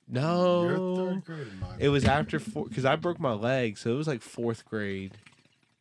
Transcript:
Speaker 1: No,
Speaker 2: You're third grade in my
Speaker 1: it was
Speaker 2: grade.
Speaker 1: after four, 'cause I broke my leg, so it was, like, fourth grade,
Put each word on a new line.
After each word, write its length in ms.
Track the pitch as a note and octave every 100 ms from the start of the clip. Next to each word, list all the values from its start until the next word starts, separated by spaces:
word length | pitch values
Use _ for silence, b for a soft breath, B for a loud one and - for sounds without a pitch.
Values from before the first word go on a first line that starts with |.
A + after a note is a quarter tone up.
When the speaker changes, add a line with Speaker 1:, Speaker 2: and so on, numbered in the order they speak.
| -
Speaker 1:
No, 540 | B2 D#3 F3 F3+ F3
Speaker 2:
You're 340 | F3 F#3 F#3 F#3 F#3 F#3+
third 80 | F3
grade 220 | D#3+ A#2+
in 100 | F#2+
my 160 | F#2 -
Speaker 1:
it 80 | C#3
was 140 | C#3+
Speaker 2:
grade. 80 | C3 C#3+
Speaker 1:
after 220 | D#3 D#3
four, 280 | - D3 -
'cause 160 | - C3
I 80 | D#3
broke 220 | F3 E3+
my 120 | D3
leg, 420 | G#2+ A#2 C3 A#2 G2
so 160 | A#2
it 40 | B2+
was, 100 | D#3
like, 160 | A#2+
fourth 420 | - - A#2 A2+
grade, 540 | - A2 G2+ G2 F#2+ G#2 - - _ _ _ _